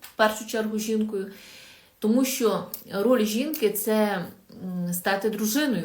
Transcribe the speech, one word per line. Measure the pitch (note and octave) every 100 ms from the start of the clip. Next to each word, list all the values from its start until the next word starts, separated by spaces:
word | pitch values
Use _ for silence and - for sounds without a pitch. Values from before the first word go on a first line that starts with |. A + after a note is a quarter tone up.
в | - -
першу | G#3+ G#3+ A3+
чергу | A3+ G#3+ G#3+
жінкою, | A3 A3 G#3+ G3 F#3+ - - - - - _ -
тому | G#3+ B3
що | C4 - A3 F#3 - - -
роль | G3 G#3+ B3
жінки — | G#3+ A3 D4+ D4+ G#3
це, | - A3+ G#3+ G#3 F#3+ E3+ - _ -
м, | F#3 F3+ F3
стати | F3 - G3 G#3+
дружиною, | - G#3+ C#4 D4 F#3+